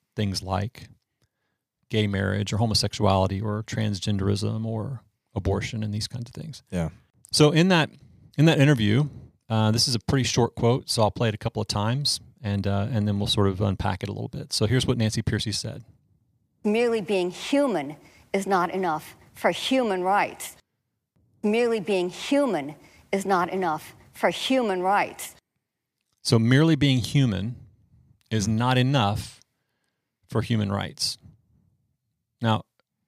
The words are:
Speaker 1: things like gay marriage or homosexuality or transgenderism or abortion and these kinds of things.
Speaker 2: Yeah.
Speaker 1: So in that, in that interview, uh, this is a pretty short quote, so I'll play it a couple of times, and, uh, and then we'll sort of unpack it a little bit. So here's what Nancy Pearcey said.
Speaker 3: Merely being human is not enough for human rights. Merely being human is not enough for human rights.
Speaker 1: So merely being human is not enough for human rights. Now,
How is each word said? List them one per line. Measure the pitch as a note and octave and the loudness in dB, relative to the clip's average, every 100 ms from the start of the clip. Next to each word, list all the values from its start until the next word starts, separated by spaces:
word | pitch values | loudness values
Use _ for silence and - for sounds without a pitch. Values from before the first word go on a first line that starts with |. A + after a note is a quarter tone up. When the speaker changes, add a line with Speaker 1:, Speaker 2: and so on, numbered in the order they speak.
| _ - | _ -6
Speaker 1:
things | G#2 F#2 | -4 -4
like | F#2+ F#2+ G2 - - _ _ _ _ _ _ _ _ _ - | -4 -4 -4 -10 -20 _ _ _ _ _ _ _ _ _ -4
gay | A2 G#2 | 0 0
marriage | G2 F#2+ G2 G2 | 0 0 -2 -2
or | G#2 | 0
homosexuality | A2+ G2+ G2+ - G#2 F#2+ F#2 F#2+ | 2 2 0 0 2 4 2 -2
or | G#2+ G#2 | -4 -6
transgenderism | A2+ G#2+ G#2+ F#2+ A2 G2+ G2 G2+ G#2+ A2 A2+ | -6 -4 -4 -4 -2 0 0 0 -2 -4 -6
or | A2+ G#2 C3 - _ _ A#2 | -6 -8 -10 -16 _ _ -6
abortion | G2 G2+ - A2 | -2 -2 -4 -6
and | G#2 | -6
these | G#2 - | -6 -6
kinds | A#2+ A#2+ | -10 -12
of | - | -14
things. | D#3+ - - | -14 -16 -8
Speaker 2:
Yeah. | F2+ E2 - _ _ - | -6 -4 -8 _ _ -2
Speaker 1:
So | - D3+ | 4 6
in | D3+ F#3 | 6 4
that, | F3 D3 - - - - - | 4 0 -6 -20 -20 -6 4
in | D#3+ | 4
that | D#3 | 6
interview, | C#3 C3+ G#2 A2+ D3 - - _ - | 6 6 4 2 0 -6 -20 _ -4
uh, | A2 A2 | 2 2
this | A2 C#3 | 2 0
is | A#2 | -2
a | |
pretty | - C#3 | 0 0
short | A#2 - A#2 - | 0 2 0 2
quote, | A#2 A#2 - | 0 0 -2
so | - | 0
I'll | G#2+ | 0
play | - A#2 | 2 -2
it | G#2 | -2
a | |
couple | - G#2+ | -6 -6
of | G#2 | -4
times, | G#2+ G#2+ C3 D3 - - _ | -2 -2 -2 -2 -4 -8 _
and, | A2 G2+ G2 | -4 -2 0
uh, | G2 G2+ | -2 0
and | A2+ G#2 | 0 0
then | G2+ | 0
we'll | G2+ | 0
sort | G#2 G2 | 2 2
of | F#2+ | 2
unpack | G#2 F#2 G2+ F#2+ | -2 -2 -4 -4
it | G#2 | -6
a | |
little | G#2 A2+ | -8 -10
bit. | - - | -12 -8
So | - G#2+ | -2 0
here's | B2 A#2 | 0 0
what | B2 | 0
Nancy | A2 A#2 | 0 -2
Pearcey | - G#2+ G#2+ | -2 -4 -4
said. | G2 - - - _ _ _ _ _ _ _ | -6 -8 -12 -18 _ _ _ _ _ _ _
Speaker 3:
Merely | G#3 A3 A#3+ A3+ | -2 0 2 0
being | F3+ G3 F3+ | 0 0 -2
human | F3+ - C#4+ C#4+ F3+ C#3 D#3 - - _ | -4 -2 2 2 0 -4 -10 -20 -20 _
is | G3 F#3+ | -4 0
not | F#3+ F3+ | 0 0
enough | F#3+ F#3 D3+ - - - | -2 -2 -4 -8 -20 -20
for | - G#3 | -2 0
human | E3+ - C4 A#3 F#3 | 0 0 0 2 0
rights. | F3+ G3 D#3 - - - _ _ _ _ _ _ _ _ | 0 2 0 -6 -14 -16 _ _ _ _ _ _ _ _
Merely | G#3+ A3+ A#3+ A3+ | 0 2 2 0
being | F3 F#3+ F3+ | 0 0 -2
human | F3 - C#4+ C#4 E3+ C#3+ D#3 - _ _ | -6 0 2 2 -2 -6 -12 -20 _ _
is | G3 G3 | -4 0
not | F#3 F3+ | 0 0
enough | F#3+ F3 D#3 - - - | -2 -2 -4 -8 -20 -20
for | - G3+ | -2 -2
human | E3+ - C4 A3+ F#3 | 0 0 0 0 0
rights. | F3+ G3+ D3 - - - _ _ _ _ _ _ _ _ | 0 0 0 -6 -16 -18 _ _ _ _ _ _ _ _
Speaker 1:
So | - A#2 | 0 2
merely | A2+ C3 E3 D3+ | 4 4 4 4
being | C#3+ C3 | 2 2
human | G2+ D3 B2+ F#2+ G#2 B2 - _ _ _ _ _ - | 2 2 2 0 -4 -8 -16 _ _ _ _ _ -6
is | A2 G2+ | -4 0
not | A2 B2 B2+ | 0 2 2
enough | B2+ C#3 G2+ G#2+ - - _ _ _ _ _ _ _ _ - | 2 2 2 -2 -8 -16 _ _ _ _ _ _ _ _ -4
for | A2+ | -2
human | G2+ A2+ G2+ | 0 0 0
rights. | G2+ F#2 - - - - _ _ _ _ _ _ _ _ _ _ _ | -4 -6 -6 -8 -8 -16 _ _ _ _ _ _ _ _ _ _ _
Now, | A#2 G#2+ - _ _ _ | 0 0 -4 _ _ _